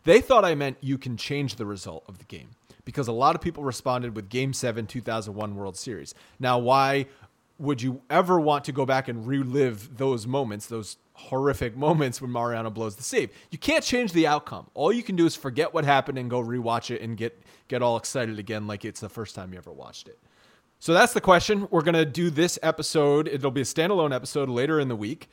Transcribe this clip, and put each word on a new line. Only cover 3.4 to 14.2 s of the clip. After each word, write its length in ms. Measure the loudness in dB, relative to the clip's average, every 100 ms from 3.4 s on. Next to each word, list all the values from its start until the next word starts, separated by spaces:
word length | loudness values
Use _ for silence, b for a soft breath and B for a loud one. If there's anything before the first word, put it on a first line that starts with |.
people 220 | -4 -4
responded 500 | -6 -4 -2 -2 -4
with 140 | -8 -6
Game 240 | -2 -2
seven, 340 | -2 -4 -4 -6
two 120 | -8
thousand 360 | -4 -4 -6 -8
one 200 | -8 -6
World 220 | -10 -10
Series. 360 | -10 -10 -12 -20 b b
Now, 220 | 0 2
why 460 | 4 4 4 2 -2 b b _ _ _
would 240 | -4 -2
you 200 | -4 -6 _
ever 320 | 2 4 4
want 240 | 4 0 -2
to 80 |
go 120 | -4 0
back 220 | 0 0
and 180 | -8 -4
relive 720 | -2 0 2 0 0 -14 -4
those 300 | -2 -2 -2
moments, 380 | -4 -4 -6 -8
those 320 | -10 -10 -16 _
horrific 640 | -20 -6 0 0 0 -4 0
<laughs> 0 |
moments 420 | 2 2 0 -4
when 80 | -6
Mariano 380 | -2 -2 -2 -6
blows 280 | -6 -6 -6
the 60 |
save? 280 | -4 -2 -2 b b
You 60 | -6
can't 260 | 0 0
change 280 | 2 -2 2
the 160 | 2